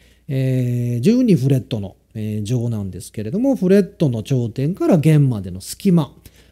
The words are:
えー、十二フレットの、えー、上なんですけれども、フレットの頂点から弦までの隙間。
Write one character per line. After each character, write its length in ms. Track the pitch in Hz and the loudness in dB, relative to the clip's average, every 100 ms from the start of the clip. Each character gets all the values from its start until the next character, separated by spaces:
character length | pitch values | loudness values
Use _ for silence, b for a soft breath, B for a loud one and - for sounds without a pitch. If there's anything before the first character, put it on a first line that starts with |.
| b b b | b b b
え 720 | 135 131 131 123 120 120 120 | -2 0 0 0 -2 -2 0
ー、 40 | |
十 200 | 139 247 | 2 2
二 140 | 247 156 | 4 2
フ 140 | 131 | 2
レ 80 | 135 | 0
ッ 40 | |
ト 180 | - 110 | -2 -8
の、 180 | 98 - _ 110 | -8 -14 _ -10
え 240 | 107 107 | -6 -6
ー、 40 | |
上 260 | 101 123 117 | -4 -4 -4
な 100 | 110 | -4
ん 100 | 98 | -6
で 100 | 92 | -10
す 100 | - | -14
け 120 | - | -10
れ 60 | 107 | -6
ど 80 | 180 | -2
も、 160 | 269 240 | -2 0
フ 140 | 180 | 4
レ 100 | 196 | 4
ッ 80 | 202 | 2
ト 220 | - 151 | 0 -2
の 140 | 113 | -2
頂 260 | 104 131 117 | -2 -2 -2
点 240 | 120 143 | -4 -4
か 140 | 196 339 | -2 2
ら 100 | 180 | 4
弦 320 | 156 151 135 | 6 4 4
ま 120 | 110 | 0
で 100 | 92 | -6
の 100 | 90 | -12
隙 300 | - - 196 | -14 -4 2
間。 200 | 170 139 - b b b | 2 0 -10 b b b